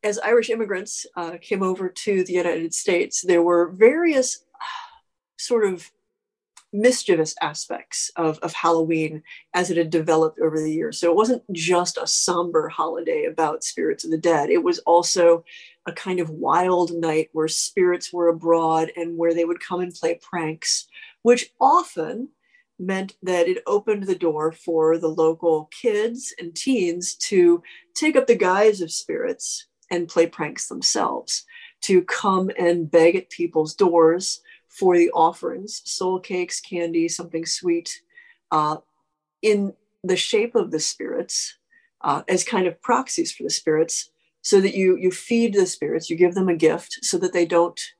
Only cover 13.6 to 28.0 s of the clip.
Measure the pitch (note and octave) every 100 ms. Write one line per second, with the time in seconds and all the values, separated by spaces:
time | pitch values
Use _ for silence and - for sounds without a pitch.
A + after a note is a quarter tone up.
13.6 | - - D#3+ - E3 D#3+ E3+ D#3+ C#3+ E3+
14.6 | E3+ E3+ - E3+ E3+ F#3+ E3+ E3+ - -
15.6 | - _ - E3 G3 F3+ E3 D#3 C#3+ D#3+
16.6 | F#3 F3+ F3 E3+ E3 D#3 D#3 D#3+ D#3 -
17.6 | - - F3+ F3 - F3 E3+ E3 E3 E3
18.6 | D#3+ D#3+ E3 - E3+ E3+ E3 E3+ E3 E3+
19.6 | - F3+ F3+ E3+ E3 E3+ - F3+ D#3+ D#3+
20.6 | - - - - - _ A3+ B3 - _
21.6 | C4 E4 E4+ - D#3 F#3+ C#4 _ _ _
22.6 | _ _ F#3 F#3+ F#3+ - F3+ F3+ E3+ F3+
23.6 | - G#3 G#3 G#3 G3 F3+ E3+ D3+ D#3 D#3+
24.6 | - D#3+ D#3+ E3 D#3+ D#3 D#3+ E3 E3+ D#3
25.6 | D3+ - B3 G#3 A3 A#3+ - - E3+ E3
26.6 | - B3+ F3+ E3+ F3 - - G3 F3 F3
27.6 | - - _ -